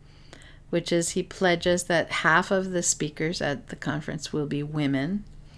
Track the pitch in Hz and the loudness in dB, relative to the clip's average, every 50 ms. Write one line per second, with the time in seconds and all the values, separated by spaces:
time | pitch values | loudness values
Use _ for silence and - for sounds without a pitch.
0 | - - - - - - - - - - - - - - - 170 165 - 175 170 | -20 -20 -20 -20 -20 -20 -20 -20 -18 -20 -20 -18 -8 -2 -2 -2 0 2 2 2
1 | 165 - - 190 175 - - - 190 180 170 170 - 180 175 180 - - 180 160 | 2 2 0 -2 -4 -4 -2 2 4 4 4 4 4 2 2 2 2 2 2 2
2 | - - - - - 165 156 175 185 - 202 190 190 190 180 175 175 - - - | 2 0 -2 2 4 6 6 6 6 4 0 0 0 0 -2 0 0 0 0 0
3 | 156 147 - - 160 160 180 - - 143 143 - - - 170 - - - 143 147 | -2 -4 -4 -4 -4 -2 -2 -2 -2 -2 -2 -2 -6 -12 -10 -6 -4 -4 -4 -4
4 | - - - 160 - - - 151 147 147 147 143 147 147 156 151 147 139 139 135 | -4 -6 -8 -8 -6 -4 -4 -4 -2 -2 -2 -4 -4 -2 -2 0 0 2 2 0
5 | 139 165 196 208 - - - - - - - | 0 0 -2 -4 -6 -8 -16 -18 -18 -18 -20